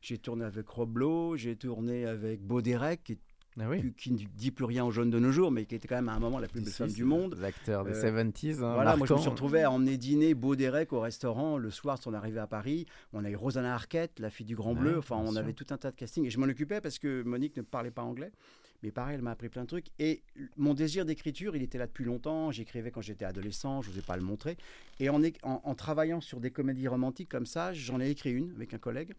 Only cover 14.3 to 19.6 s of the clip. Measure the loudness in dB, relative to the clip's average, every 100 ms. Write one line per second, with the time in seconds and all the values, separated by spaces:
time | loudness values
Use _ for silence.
14.3 | -6 -6 -4 0 2 2 2 0 -2 0
15.3 | 0 -2 -4 -8 -6 -6 -8 -6 -2 0
16.3 | 2 2 0 -2 -2 -4 -4 -2 -2 -2
17.3 | 0 -2 -4 -6 -6 -6 -6 -6 -6 -10
18.3 | -14 -20 -20 -20 _ -8 -4 -4 -4 -4
19.3 | -6 -8 -8